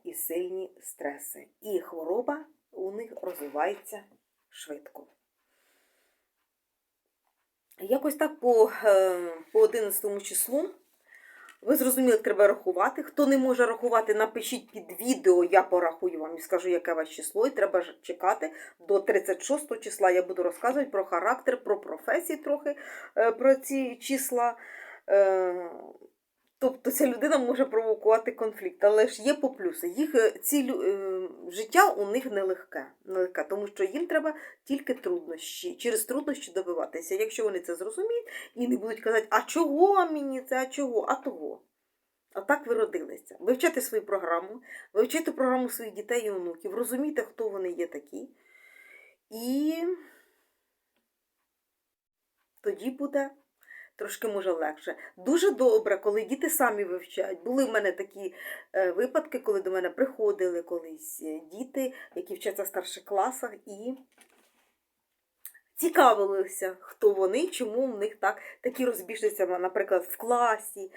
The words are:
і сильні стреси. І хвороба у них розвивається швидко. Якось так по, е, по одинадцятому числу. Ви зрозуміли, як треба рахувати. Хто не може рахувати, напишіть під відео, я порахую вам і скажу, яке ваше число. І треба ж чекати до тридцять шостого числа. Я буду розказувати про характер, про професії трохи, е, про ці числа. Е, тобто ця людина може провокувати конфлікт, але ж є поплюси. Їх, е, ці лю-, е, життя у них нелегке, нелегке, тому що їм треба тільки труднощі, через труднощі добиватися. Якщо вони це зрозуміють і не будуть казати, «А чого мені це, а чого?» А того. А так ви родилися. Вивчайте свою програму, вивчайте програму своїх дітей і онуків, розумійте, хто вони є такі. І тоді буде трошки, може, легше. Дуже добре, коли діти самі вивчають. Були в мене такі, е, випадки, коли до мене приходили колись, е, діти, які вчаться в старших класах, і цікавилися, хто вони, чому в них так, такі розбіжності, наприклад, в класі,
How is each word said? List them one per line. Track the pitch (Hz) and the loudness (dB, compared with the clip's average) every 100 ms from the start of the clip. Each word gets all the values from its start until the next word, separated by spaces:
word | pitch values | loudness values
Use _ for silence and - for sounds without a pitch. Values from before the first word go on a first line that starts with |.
і | - | -12
сильні | - - 165 180 185 185 _ | -8 -6 -4 -4 -6 -10 _
стреси. | - - 147 143 - 147 - _ | -18 -8 -8 -8 -12 -16 -20 _
І | 214 180 | -4 -4
хвороба | - 170 160 208 254 294 302 _ _ | -4 -8 -4 -2 -2 -4 -8 _ _
у | 196 190 | -10 -8
них | 208 226 - | -8 -12 -10
розвивається | 185 175 147 139 175 202 - 208 - _ _ _ _ | -10 -8 -6 -2 -2 -4 -10 -14 -16 _ _ _ _
швидко. | - - 147 - - - _ _ _ _ _ _ _ _ _ _ _ _ _ _ _ _ _ _ _ _ _ _ _ _ _ _ - | -18 -14 -14 -16 -20 -20 _ _ _ _ _ _ _ _ _ _ _ _ _ _ _ _ _ _ _ _ _ _ _ _ _ _ -8
Якось | 196 269 294 | -2 0 0
так | 285 311 302 | 0 -2 0
по, | 247 226 220 - | 4 6 6 4
е, | 220 196 190 180 175 165 165 | 4 6 6 2 -6 -10 0
по | 214 | 4
одинадцятому | 220 226 208 196 208 202 | 6 4 -2 -2 -4 -6
числу. | 202 196 - 269 370 - _ _ _ - - - - - | -6 -4 -2 -2 -4 -8 _ _ _ -20 -20 -20 -20 -6
Ви | 202 285 | 0 2
зрозуміли, | 262 262 254 | 2 2 4
як | 220 | 4
треба | 208 196 202 | 4 6 6
рахувати. | 202 190 180 233 285 | 4 -2 0 0 0
Хто | 302 - 277 | -6 2 4
не | 269 | 4
може | 262 247 233 | 4 4 2
рахувати, | 233 240 226 220 | 0 2 2 2
напишіть | 208 220 226 - 247 - | 2 0 -2 -6 -8 -10
під | 214 - 180 | -16 -14 -6
відео, | 240 233 190 175 | -2 2 6 6
я | 175 185 | 8 6
порахую | 185 180 175 160 180 165 | 6 2 0 -2 -4 -4
вам | 156 165 | -8 -10
і | |
скажу, | - 180 180 | -4 -2 0
яке | 170 170 | -2 -2
ваше | 160 160 | -4 -4
число. | - - 202 254 | -8 -6 0 0
І | |
треба | 277 202 180 | 2 2 2
ж | 170 - | -2 -8
чекати | - 170 185 220 311 - - _ - | -12 -2 0 0 -2 -8 -20 _ 2
до | 196 | 2
тридцять | 196 196 196 185 | 4 2 2 -2
шостого | - 294 302 - | -2 -2 -4 -8
числа. | - - 190 | -8 2 4
Я | 180 | 8
буду | 180 185 | 6 6
розказувати | 175 - 240 269 269 | 0 0 0 0 0
про | 196 | -2
характер, | 190 170 190 254 - - | 0 0 2 0 0 0
про | - 202 | 0 -2
професії | - 160 - 320 339 302 | -2 -8 -2 0 0 -4
трохи, | 294 285 285 196 - - - - | -2 -2 -4 -8 -10 -16 -6 2
е, | 226 | 2
про | 226 262 | 4 4
ці | 269 - 269 254 240 | 4 2 -2 -4 -6
числа. | - 269 - 247 240 233 - - - - - | -4 -2 0 0 0 -2 -12 -18 -18 -10 4
Е, | 196 190 190 185 180 175 - - - - _ _ _ _ - | 6 6 4 2 -2 -8 -14 -18 -20 -20 _ _ _ _ -2
тобто | 262 262 262 | -2 0 -4
ця | 262 277 | 2 2
людина | 240 302 302 | 2 2 2
може | 240 254 | 2 0
провокувати | 269 220 226 214 208 220 220 | 2 0 0 2 6 4 4
конфлікт, | 175 214 214 185 - | -4 -4 -4 -8 4
але | 208 214 214 | 6 6 4
ж | 220 | 2
є | 226 | 0
поплюси. | 294 262 262 180 160 175 | 2 0 -2 -6 -4 -6
Їх, | 202 302 | -2 2
е, | 262 220 | 6 4
ці | - - 285 247 | 4 0 0 0
лю-, | - | 0
е, | - 196 196 185 185 - 175 | 0 0 -2 -4 -6 -10 -10
життя | 180 220 339 403 | -8 0 4 6
у | - 202 | 4 -2
них | 240 262 | -2 -2
нелегке, | 202 190 185 - 151 135 _ | -2 -2 -4 -8 -12 -12 _
нелегке, | - 190 180 175 | -6 -2 -2 -2
тому | 147 196 202 | -6 -6 -6
що | - | -2
їм | 190 262 349 | -2 -2 0
треба | 311 302 302 - - | 0 -2 -6 -12 -14
тільки | - 277 - | -6 -6 -4
труднощі, | 254 190 175 160 160 - - 180 - | -4 -4 -4 -6 -12 -12 -10 -10 -6
через | 240 220 | -4 -2
труднощі | - 262 294 277 - | -2 -4 -4 -6 -6
добиватися. | 190 180 165 - 160 - | -6 -4 -4 -6 -8 -6
Якщо | 190 220 - | -4 -4 -2
вони | 214 185 | -2 -2
це | 170 | -6
зрозуміють | 170 196 220 427 466 453 - - | -8 -8 -4 -2 -4 -6 -14 -12
і | - 247 | -4 -2
не | 247 | -2
будуть | 220 220 | -4 -4
казати, | 226 220 220 | 0 0 2
«А | 214 | 2
чого | - 320 311 285 392 392 349 | 2 0 2 6 6 6 4
мені | 302 277 262 | 0 -4 -6
це, | 262 254 | -4 -2
а | 262 | -2
чого?» | 285 269 226 - | -4 -2 0 0
А | |
того. | 269 269 180 151 - _ _ _ _ _ _ _ | -2 -4 -8 -10 -12 _ _ _ _ _ _ _
А | - | -6
так | 196 294 233 | -2 -2 0
ви | |
родилися. | 226 220 175 147 - - - | 0 0 -2 -8 -14 -18 -6
Вивчайте | 180 254 330 269 | -2 2 2 0
свою | 247 220 214 | -2 -4 -2
програму, | 196 170 170 190 240 - - - | -4 0 -2 -4 -14 -18 -20 -4
вивчайте | 202 247 320 320 | 0 2 0 -2
програму | - 262 254 247 | 0 2 2 0
своїх | - 220 | -6 -10
дітей | 185 202 240 | -10 -4 -2
і | 214 | -2
онуків, | 190 175 165 202 | -4 -6 -8 -6
розумійте, | 208 240 254 294 285 | -6 -4 -4 -4 -4
хто | 220 - 220 | -4 -4 -6
вони | 196 185 | -4 -6
є | 170 170 | -4 -6
такі. | 147 - 190 269 _ _ _ _ _ - - - _ _ | -8 -14 -14 -16 _ _ _ _ _ -20 -20 -20 _ _
І | 220 240 269 302 330 339 349 - _ _ _ _ _ _ _ _ _ _ _ _ _ _ _ _ _ _ _ _ _ _ _ _ _ | -8 -4 -2 0 -2 -2 -4 -10 _ _ _ _ _ _ _ _ _ _ _ _ _ _ _ _ _ _ _ _ _ _ _ _ _
тоді | 208 190 226 | -6 -4 -4
буде | 262 277 277 277 - _ _ _ - - - | -6 -2 -2 -2 -8 _ _ _ -20 -18 -10
трошки, | - - 214 | -10 -6 -4
може, | 202 190 | -2 0
легше. | 165 151 151 - - - - | 0 -2 -6 -10 -12 -14 -6
Дуже | 233 330 392 | 2 4 4
добре, | 254 254 220 220 196 | 4 6 6 4 0
коли | 214 208 | 0 0
діти | 220 262 320 | -2 -2 0
самі | - 247 208 | 2 2 2
вивчають. | 185 180 - - 196 180 | -4 -6 -8 -6 -4 -4
Були | - 262 | -2 0
в | 254 | 2
мене | 220 196 | 2 0
такі, | 180 196 196 190 - - - - | -2 -6 -10 -12 -12 -14 -14 -6
е, | 185 180 | -2 0
випадки, | 175 254 311 311 247 | 0 0 0 -2 -6
коли | 226 196 | -2 -2
до | 190 | -2
мене | 185 180 | -2 -2
приходили | - 175 - 208 202 185 175 | 0 -2 0 0 2 0 -2
колись, | 170 170 165 156 - - | -4 -8 -8 -16 -14 -12
е, | 156 156 160 | -10 -10 -12
діти, | 196 262 277 262 262 - | -12 -8 -4 -6 -6 -14
які | - 180 | -12 -10
вчаться | 190 214 190 | -8 -6 -6
в | 190 | -6
старших | 190 180 - | -8 -8 -12
класах, | - 196 226 254 233 208 - | -4 -2 -2 -2 -10 -12 -18
і | 202 233 262 _ _ _ _ _ _ _ _ _ _ _ _ _ _ - - _ - | -12 -10 -10 _ _ _ _ _ _ _ _ _ _ _ _ _ _ -20 -20 _ -4
цікавилися, | 339 349 262 208 196 196 185 - 185 185 | 2 8 8 8 2 0 -2 -4 -6 -8
хто | - - 208 | -16 2 2
вони, | 196 190 226 359 | 4 2 2 -2
чому | - 220 226 262 | -4 -4 -2 -2
в | 214 | -2
них | 214 - | -6 -2
так, | 196 214 - - | -4 -4 -10 -8
такі | 254 247 | -8 -2
розбіжності, | 247 220 185 214 214 208 180 | -2 -2 -6 -2 -2 0 -2
наприклад, | 180 185 208 196 185 180 | -2 -2 -2 0 0 -2
в | - | -8
класі, | 226 240 240 214 - 202 190 | -2 2 2 0 -4 -14 -14